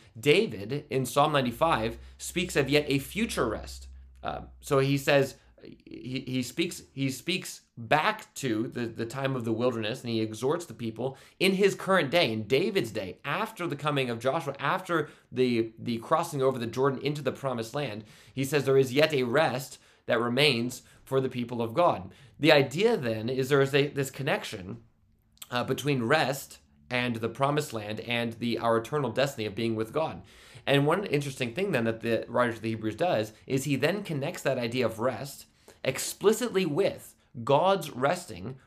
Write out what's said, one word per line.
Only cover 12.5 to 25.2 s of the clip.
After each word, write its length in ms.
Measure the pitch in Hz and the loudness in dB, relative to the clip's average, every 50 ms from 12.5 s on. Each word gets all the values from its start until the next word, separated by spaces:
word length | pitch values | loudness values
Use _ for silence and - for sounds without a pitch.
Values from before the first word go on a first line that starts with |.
| 131 139 185 226 190 190 127 113 | 2 2 2 2 0 -2 -2 -2
day, 260 | 95 110 98 - - - - | -4 -6 -8 -8 -10 -10 -6
after 400 | 139 151 180 214 220 - - 175 | -6 -4 -4 -4 -6 -6 -6 -6
the 100 | 165 147 | -6 -6
coming 340 | 139 143 151 143 139 131 120 | -4 -2 0 0 0 0 0
of 100 | 117 113 | -2 -2
Joshua, 360 | 117 131 139 165 135 139 - - | -2 0 0 0 -2 -4 -6 -4
after 500 | 139 147 170 185 185 - 175 160 147 - - - _ _ | -2 -2 -2 -2 -2 -2 0 0 0 -2 -8 -20 _ _
the, 400 | - 127 127 123 120 113 117 113 - - | 0 2 2 4 4 2 0 -2 -6 -8
the 180 | 110 120 117 | -6 -4 -4
crossing 460 | 113 - - 160 160 170 - 147 139 131 | -4 0 0 0 0 2 -2 -2 2 2
over 160 | 135 131 120 | 2 2 0
the 80 | 120 | -4
Jordan 340 | 117 117 131 135 139 131 - | -4 0 2 2 2 2 0
into 220 | - 143 147 151 139 | -2 -4 -4 -2 -2
the 80 | 127 | -4
promised 420 | - - - 135 123 117 113 113 - | -4 -2 -4 -4 -4 -4 -4 -4 -4
land. 300 | 147 147 117 104 110 113 - - - - - - | -4 -4 -4 -6 -10 -12 -16 -20 -20 -20 -10 -6
He 120 | 131 135 | -4 -2
says 200 | 135 156 147 120 | 0 0 2 4
there 120 | 131 135 | 6 6
is 160 | 135 135 120 120 | 6 6 6 4
yet 200 | 143 156 156 156 | 4 4 4 4
a 100 | 131 127 | 0 0
rest 560 | 117 117 147 160 139 117 131 135 - - - _ _ _ _ _ | 2 4 4 4 2 0 -4 -6 -10 -14 -18 _ _ _ _ _
that 160 | - 123 113 | 0 2 2
remains 600 | 120 120 120 131 147 151 123 117 117 127 - - - - - - - | 2 2 4 4 4 4 4 2 0 -4 -6 -10 -14 -20 -20 -20 -8
for 160 | - 131 135 | -2 0 0
the 100 | 131 123 | 0 0
people 320 | 120 123 120 117 123 117 | -2 -4 -4 -4 -4 -4
of 120 | 117 110 113 | -4 -2 2
God. 380 | 160 175 165 117 95 92 95 - - - - _ - | 4 4 4 2 0 -6 -12 -18 -20 -20 -20 _ 2
The 120 | 135 156 | 6 8
idea 440 | 156 147 139 120 127 165 208 233 233 | 8 8 6 4 2 2 2 2 2
then 320 | 180 131 117 110 110 107 | 2 0 -2 -2 -2 -4
is 220 | 120 131 131 135 127 | -2 -2 -2 0 4
there 120 | 147 139 | 4 4
is 120 | 139 135 143 | 4 4 4
a, 140 | 143 143 | 2 2
this 240 | 143 - 139 135 135 | 2 0 -4 -4 -4
connection, 640 | - - 135 151 190 208 - - - 101 87 92 117 117 - _ _ _ _ _ _ _ | -6 -4 -2 -2 -2 -2 -4 -8 -10 -10 -10 -12 -12 -14 -16 _ _ _ _ _ _ _